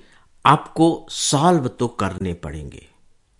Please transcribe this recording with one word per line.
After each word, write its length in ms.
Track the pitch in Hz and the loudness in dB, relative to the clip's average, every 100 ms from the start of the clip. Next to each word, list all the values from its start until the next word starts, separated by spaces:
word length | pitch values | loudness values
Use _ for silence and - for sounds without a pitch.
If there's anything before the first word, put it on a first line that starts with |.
| _ _ _ _ 120 | _ _ _ _ 2
आपको 640 | 147 - - 165 156 - | 2 0 0 2 0 -6
solve 580 | - - 143 165 175 123 | -8 -2 2 4 2 0
तो 200 | - 120 | -4 -6
करने 460 | - 95 92 92 | -4 -6 -4 -6
पड़ेंगे। 540 | 85 78 78 71 - - _ _ _ _ _ | -8 -10 -12 -14 -16 -20 _ _ _ _ _